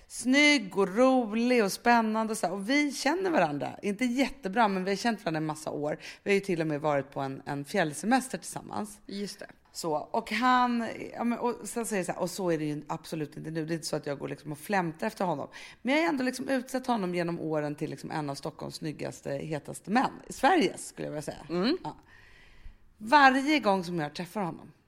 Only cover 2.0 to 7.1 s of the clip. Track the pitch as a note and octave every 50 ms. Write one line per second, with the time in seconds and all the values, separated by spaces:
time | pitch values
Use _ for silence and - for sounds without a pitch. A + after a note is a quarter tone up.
2 | A3+ A3 G#3+ A3 A3 G#3+ A3 G#3+ - E3+ F3 G3+ G3 G#3 C#4 D4 D4 C#4+ A#3 -
3 | - C4+ D#4+ F#4+ F#4+ F#4 D#4+ A#3 F3 D3+ D3 C#3+ - B2+ - - - G3+ G3+ G3+
4 | B3+ B3 A#3+ C4 C4+ - - - - F#3+ F#3+ A#3+ A#3 G3+ G3 F#3 F#3 G3 G3+ F#3+
5 | - A#3+ A3 F#3+ - F3 D#3+ D#3 D#3 D#3 D3+ D3+ - - - D3 D3 D3 E3 -
6 | - - - - _ G3 G3+ G3 G3 - F3 E3 E3 D#3 D3+ C#3+ D3+ D#3 D3 C#3
7 | C3+ C#3